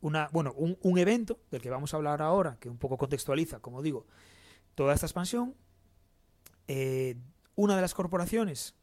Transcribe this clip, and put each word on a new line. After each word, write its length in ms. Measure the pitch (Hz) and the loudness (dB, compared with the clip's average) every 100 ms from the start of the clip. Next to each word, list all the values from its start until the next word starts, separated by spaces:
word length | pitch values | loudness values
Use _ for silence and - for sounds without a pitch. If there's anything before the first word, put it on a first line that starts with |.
una, 260 | 151 156 151 | -2 -2 0
bueno, 200 | 160 147 135 | 0 0 0
un, 200 | 165 185 | -2 0
un 160 | 190 180 | 2 4
evento 420 | 180 240 226 233 _ | 6 4 0 -6 _
del 100 | 127 | -8
que 80 | 120 | -4
vamos 240 | 131 143 | -4 -4
a 40 | 156 | -2
hablar 240 | 151 147 | 0 0
ahora, 360 | 156 185 170 123 | 2 4 2 -2
que 80 | 123 | -12
un 100 | 117 | -6
poco 200 | 139 127 | -4 -2
contextualiza, 640 | 135 139 - 139 160 117 | 0 -2 0 0 0 -4
como 200 | - 127 | -12 -6
digo, 240 | 151 131 - - - - - - _ - | -4 -4 -8 -20 -20 -20 -20 -20 _ 0
toda 180 | 139 | 2
esta 120 | 143 165 | 4 0
expansión, 500 | - 180 240 247 269 _ _ _ _ _ _ _ _ - _ - | -4 -2 -2 -2 -6 _ _ _ _ _ _ _ _ -20 _ -8
eh, 480 | 135 135 131 131 123 123 _ _ - | -4 -2 0 -2 -4 -14 _ _ 0
una 220 | 208 196 | 2 4
de 40 | |
las 120 | 180 | 2
corporaciones 800 | - 180 185 170 220 214 135 - _ | 0 -2 0 0 0 0 -4 -10 _